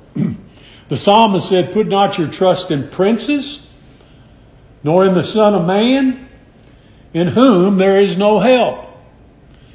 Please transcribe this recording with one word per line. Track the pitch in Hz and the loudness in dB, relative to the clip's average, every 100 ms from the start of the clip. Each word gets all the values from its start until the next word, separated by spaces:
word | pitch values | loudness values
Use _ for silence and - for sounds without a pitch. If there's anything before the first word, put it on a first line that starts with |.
| - | -12
<clears throat> | - - - - - - - - | -6 -6 -6 -16 -20 -20 -20 -10
The | 139 | -4
psalmist | - 208 226 190 - | 0 2 2 0 -2
said, | 190 - | -2 -2
"Put | 214 180 | -2 -2
not | 196 196 190 | 0 -2 -2
your | 151 | -6
trust | - 185 175 - | -2 0 0 -2
in | 147 127 | -6 -6
princes, | - 196 226 - 294 262 - - - _ - _ - - _ _ _ - _ | -2 -2 -2 -2 -4 -6 -14 -20 -20 _ -20 _ -20 -20 _ _ _ -20 _
nor | 147 175 | 0 2
in | 190 | 2
the | 180 | 0
Son | - 214 208 | -2 0 2
of | 202 170 | 2 0
Man, | 202 233 269 262 - - - _ _ _ - _ _ _ | 0 0 0 0 -4 -12 -20 _ _ _ -20 _ _ _
in | 165 170 | -4 -2
whom | 208 269 185 185 190 | 2 4 4 2 2
there | 190 196 | 2 2
is | 202 170 | 2 0
no | 208 214 | 0 2
help." | 240 254 180 - - - - _ - _ - - - | 2 2 0 -4 -12 -20 -20 _ -20 _ -20 -20 -20